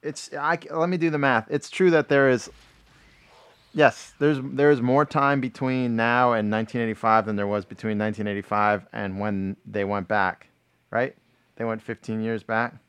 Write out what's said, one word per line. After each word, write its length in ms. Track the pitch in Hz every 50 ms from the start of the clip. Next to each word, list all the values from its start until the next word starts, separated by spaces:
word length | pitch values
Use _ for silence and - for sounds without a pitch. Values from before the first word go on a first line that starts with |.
| _
it's, 280 | 151 143 - - - -
I, 240 | 143 143 151 170 165 - -
let 180 | 151 160 160 175
me 60 | 180 180
do 100 | 160 165
the 60 | 151 147
math. 280 | 143 139 127 113 110 -
It's 200 | 147 147 - -
true 200 | - - 185 185 170
that 160 | 156 143 -
there 180 | 147 139 139 135
is, 220 | 127 120 - - - - - _ _ _ _ _ _ _ _ _ _ _ _ _ _ - _ _ _ _ _ _ _
yes, 380 | - 151 127 - - - - - _
there's, 200 | 143 147 156 135 131
there 280 | 139 131 131 143 147
is 120 | 147 131 117
more 220 | 123 127 139 151
time 340 | 143 - 156 139 139 143 139
between 560 | 127 127 - - 135 131 127 127 127 120 117
now 360 | 113 113 117 120 123 127 123 120
and 160 | 113 104 104
nineteen 320 | 107 110 110 110 - 127 117
eighty-five 420 | 113 110 - - 113 110 110 107
than 120 | 107 107
there 100 | 101 101
was 180 | 101 104 104 98
between 320 | _ 98 87 - 110 107
nineteen 300 | 104 104 107 104 110 107
eighty-five 600 | 104 101 98 98 - 104 104 104 104 104 101 87 _ -
and 260 | 113 107 98 95 95
when 380 | 101 107 101 98 95 95 101 _ _
they 200 | - 104 104 101
went 220 | 98 104 101 92 -
back, 400 | 110 104 98 92 - _ - _ _ _ _ _ _ _ _ _
right? 240 | - 113 120 - - _ _ _ _ _ _ _ _
They 80 | _ 117
went 160 | 113 113 113 _
fifteen 380 | - 117 - _ - 110 110 110
years 200 | 113 113 110 -
back? 320 | - 113 110 117 120 - - _